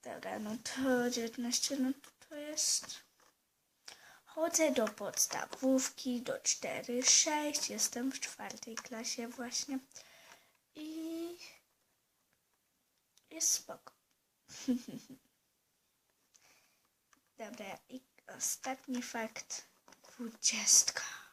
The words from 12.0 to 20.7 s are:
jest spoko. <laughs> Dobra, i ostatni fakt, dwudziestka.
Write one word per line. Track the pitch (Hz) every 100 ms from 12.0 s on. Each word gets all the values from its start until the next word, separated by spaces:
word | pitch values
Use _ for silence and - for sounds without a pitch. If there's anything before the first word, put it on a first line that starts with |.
| _ _ _ _ _ _ _ _ _ _ _ _ _
jest | 320 -
spoko. | - - - - _ _ _ _ _ _
<laughs> | - - 247 - - - - _ _ _ _ _ _ _ _ _ _ _ - _ _ _ _ _ _ _ _ _ _
Dobra, | 214 233 196 185 _
i | 254 _ _ - -
ostatni | - - - 269 - 247
fakt, | 240 240 220 - - - - _ - -
dwudziestka. | - - 233 - - 220 208